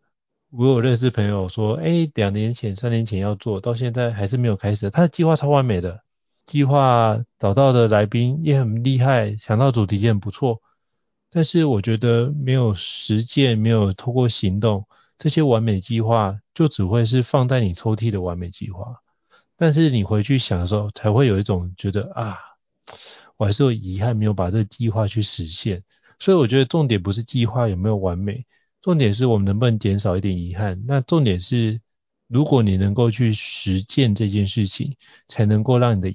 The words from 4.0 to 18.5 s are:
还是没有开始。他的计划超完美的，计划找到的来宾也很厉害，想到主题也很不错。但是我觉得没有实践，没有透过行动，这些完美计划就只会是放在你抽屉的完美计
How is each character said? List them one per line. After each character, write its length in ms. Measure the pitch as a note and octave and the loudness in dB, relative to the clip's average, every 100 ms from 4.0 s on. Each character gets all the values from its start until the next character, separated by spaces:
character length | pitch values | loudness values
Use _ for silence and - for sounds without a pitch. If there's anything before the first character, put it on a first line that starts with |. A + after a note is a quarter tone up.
| A#2+ | -4
还 140 | G#2 G2 | -2 -4
是 100 | B2+ | 0
没 120 | A#2+ | 0
有 80 | G2+ | 0
开 180 | G2+ | -2
始。 160 | G#2 G2+ | -2 -2
他 140 | - | 0
的 40 | F3 | 0
计 160 | - | 2
划 120 | D#3+ D#3 | 2 2
超 120 | C#3+ | 2
完 160 | C#3+ | 2
美 160 | B2+ F#2 | 2 0
的， 240 | F2 G2 _ _ _ _ | -2 -8 _ _ _ _
计 200 | - D3 | -4 0
划 600 | C3+ C#3+ C3 A#2 A2+ G#2+ A#2 _ | 4 4 4 4 4 0 -4 _
找 160 | G#2 | 0
到 180 | G2+ C#3 | 4 4
的 160 | B2 A2+ | 6 4
来 200 | G#2+ G#2 | 4 2
宾 340 | A#2+ B2 C#3+ | 0 0 0
也 160 | D#3+ C#3 | 0 0
很 240 | A#2 A2+ | 0 -2
厉 140 | B2 C3 | 0 2
害， 400 | B2+ B2+ G#2 G#2+ | 2 2 0 -6
想 220 | - A2 | -2 2
到 120 | C#3 | 2
主 140 | A#2 G2 | 2 0
题 160 | G#2 | 2
也 80 | A2+ | 2
很 100 | G#2+ | 0
不 120 | G2+ | -2
错。 320 | - C3+ A2 _ _ _ _ _ _ _ | -4 -4 -4 _ _ _ _ _ _ _
但 140 | E3+ | -2
是 220 | D#3 F3 D#3 | 0 2 2
我 180 | G#2+ | 0
觉 140 | G#2+ A2 | 0 0
得 340 | A#2+ A#2 B2 | 2 2 0
没 200 | D3 B2+ | -4 -2
有 220 | C3 A#2+ | 0 0
实 480 | F#2+ - - - G#2+ | -2 -6 -12 -2 -2
践， 360 | A2+ - C3+ A2 | 0 2 2 2
没 100 | A2 | 2
有 240 | A2+ G2+ | 2 2
透 180 | F#2+ - | -2 -4
过 160 | B2+ A#2+ | 0 0
行 320 | - G2 G2 | 0 -2 0
动， 280 | A2+ G2 - _ _ _ | 0 0 -6 _ _ _
这 100 | D#3 | -2
些 140 | D#3+ | 0
完 180 | D3 A2+ | 2 2
美 180 | A2+ G2 | 2 -2
计 220 | F2 A2+ | -2 -2
划 380 | A2 A#2 G2+ G2+ _ - | 2 2 0 -4 _ -2
就 120 | D#3 | 0
只 160 | - | 0
会 220 | F#2 A#2 A2+ | 0 0 2
是 160 | B2+ | 0
放 260 | B2 C#3 B2 | 0 0 2
在 140 | C3 | 0
你 140 | G#2 F2 | 0 -2
抽 200 | A2+ A2 | -4 -2
屉 140 | A2+ | -2
的 100 | G2+ | -2
完 160 | F2+ F2 | -4 -6
美 140 | |
计 220 | F2 | -10